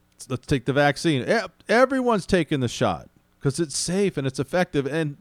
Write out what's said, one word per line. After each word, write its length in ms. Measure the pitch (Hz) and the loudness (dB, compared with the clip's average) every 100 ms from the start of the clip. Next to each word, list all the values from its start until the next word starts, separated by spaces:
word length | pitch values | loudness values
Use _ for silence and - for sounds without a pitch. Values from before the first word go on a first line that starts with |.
| _ _ | _ _
S-, 80 | - | -10
let's 180 | 127 - | -10 -2
take 180 | 143 | -2
the 80 | 127 | 0
vaccine. 500 | 135 143 135 170 135 110 | 2 2 2 0 0 0
E-, 180 | 220 190 - - | -2 -2 -12 0
everyone's 580 | 220 262 269 247 214 - | 4 4 2 0 0 2
taking 340 | 185 156 147 | 0 2 -2
the 80 | 120 | -2
shot 400 | - 113 76 - _ _ _ | 0 -2 -2 -8 _ _ _
'cause 200 | 143 135 | -4 -2
it's 180 | 160 - | -4 -4
safe 380 | - 185 196 151 | -4 0 0 -2
and 100 | 135 | -4
it's 140 | 135 | -4
effective, 440 | 135 185 175 147 | -2 -2 0 0
and 320 | 131 156 151 143 | -2 -2 -4 -6